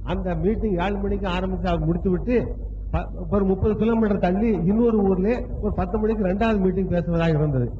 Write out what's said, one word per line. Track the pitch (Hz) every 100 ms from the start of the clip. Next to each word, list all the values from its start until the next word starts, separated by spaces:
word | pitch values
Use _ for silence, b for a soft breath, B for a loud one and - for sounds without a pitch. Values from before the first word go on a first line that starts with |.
அந்த | - 190 180 170
மீட்டிங் | 175 220 220 175
ஏழு | 185 202
மணிக்கு | 202 202 196
ஆரம்பித்து | 175 190 185 180
அவர் | 170 156
முடித்துவிட்டு | 170 196 180 226 240 247 - - - -
ப-, | 165 170 - 175
ஒரு | 202 196
முப்பது | 190 220 208
கிலோமீட்டர் | 220 226 214 202
தள்ளி | 180 190 233 196 170
இன்னொரு | 214 240 220
ஊர்ல | 196 185 190 240 247 -
ஒரு | 208
பத்து | 190 180 220
மணிக்கு | 214 220
இரண்டாவது | 190 196 226 214
மீட்டிங் | 190 180 180
பேசுவதாக | 175 170 165 165 151
இருந்தது. | 151 135 117 -